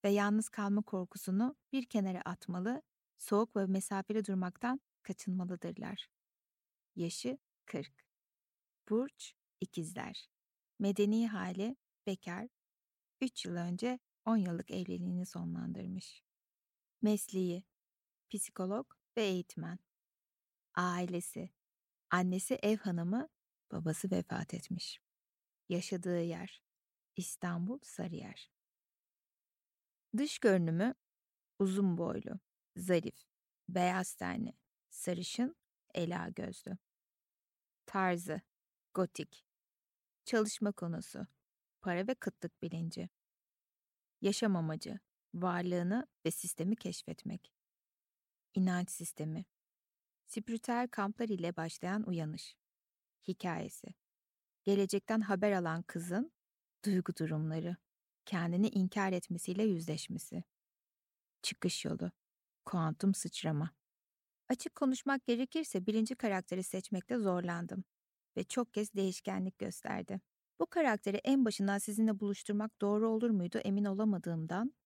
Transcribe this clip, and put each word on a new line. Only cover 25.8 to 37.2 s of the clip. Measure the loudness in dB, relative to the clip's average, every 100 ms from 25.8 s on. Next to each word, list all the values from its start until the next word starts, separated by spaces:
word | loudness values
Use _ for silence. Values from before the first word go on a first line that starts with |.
| -2 -2 0 0
yer | 0 -4 -8 -14 _ _ _ _ _ -8
İstanbul, | -8 -4 -2 -2 -2 -4
Sarıyer. | -8 -8 -6 -6 -10 -14 -20 _ _ _ _ _ _ _ _ _ _ _ _ _ _ _ _ -2
Dış | -2 2
görünümü | 4 6 4 2 0 -2 _ _ _ _ _ 0
uzun | 0 4 4 2
boylu, | 0 -4 -6 -10 _ _ _ -6
zarif, | 2 2 2 -8 -18 _ _ _ -4
beyaz | 2 4 2 -2
tenli, | -4 -4 -2 -4 -8 _ _ _
sarışın, | -8 -4 -2 -2 -2 -2 -4 _ _ _
ela | -4 -2 -2 -4
gözlü. | -6 -8 -8 -10 -12 _ _ _ _